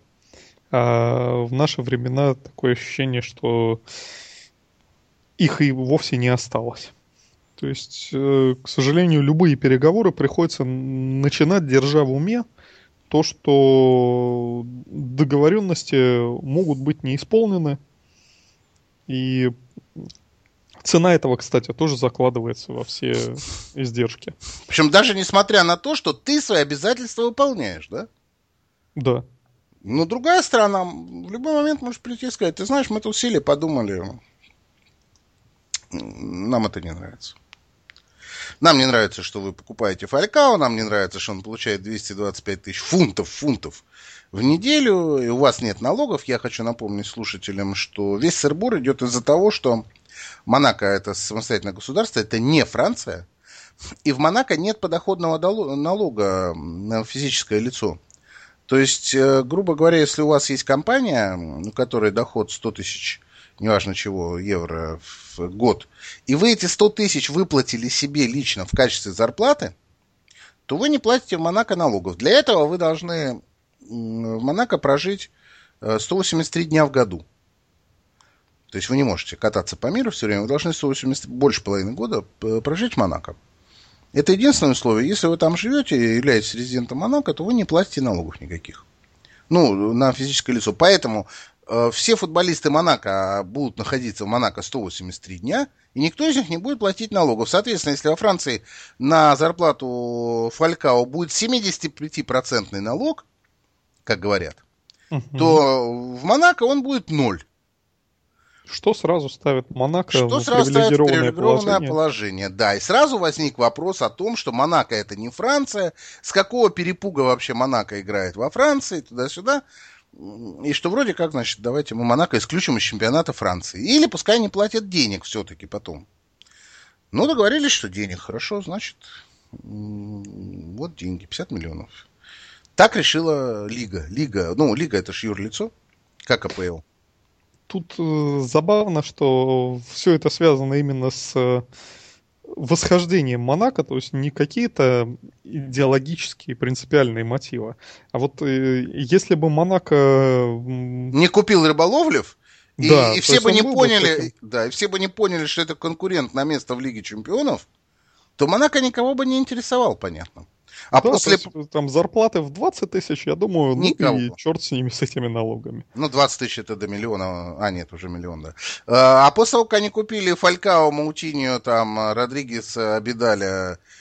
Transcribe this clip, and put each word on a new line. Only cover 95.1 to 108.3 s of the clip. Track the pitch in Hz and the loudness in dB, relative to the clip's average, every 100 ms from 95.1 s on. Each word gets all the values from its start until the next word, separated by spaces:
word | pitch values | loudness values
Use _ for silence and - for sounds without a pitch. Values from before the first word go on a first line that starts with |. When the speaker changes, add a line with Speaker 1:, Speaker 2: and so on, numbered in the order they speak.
| - | -14
Speaker 2:
три | - 92 | -16 -12
дня, | 113 202 285 _ _ | -4 -4 -4 _ _
и | - | -4
никто | 160 - 320 | -4 0 0
из | 277 | 0
них | 170 | -2
не | 165 | -6
будет | 220 254 | -6 -4
платить | 202 190 226 | -4 -4 -4
налогов. | 202 156 110 117 | 0 2 2 0
Соответственно, | 175 240 185 151 | 0 0 -2 -4
если | 143 151 | -2 -2
во | 160 | 0
Франции | 214 185 139 113 - - - - | 0 0 -2 -6 -8 -20 -20 -6
на | 131 160 151 135 | 2 6 6 6
зарплату | 160 175 165 135 131 123 120 120 117 117 117 | 2 2 0 0 -4 -6 -6 -4 -2 -2 -4
Фалькао | - 160 165 143 123 123 | 0 0 2 2 2 2
будет | 151 170 | -2 -4
семидесятипятипроцентный | - 226 254 196 - 156 - 151 - 131 127 - 120 92 98 | -2 0 0 -2 -4 -8 -10 -10 -8 -2 -2 0 -2 -4 -6
налог, | 104 143 294 311 - _ _ _ _ _ _ _ | -6 -4 -4 -6 -12 _ _ _ _ _ _ _
как | - 104 | -4 -4
говорят, | 98 101 80 - _ _ _ _ _ | 0 -2 -2 -12 _ _ _ _ _
Speaker 1:
Мгм. | 147 - 139 | -8 -6 0
Speaker 2:
то | 160 156 139 131 120 | 6 6 6 2 0
в | 120 123 123 160 | -6 -8 -6 2
Монако | 262 349 - | 6 6 4
он | 240 277 | 2 0
будет | 262 262 - | 0 -4 -2
ноль. | 151 123 87 - _ _ _ _ _ _ _ _ | 2 2 0 -8 _ _ _ _ _ _ _ _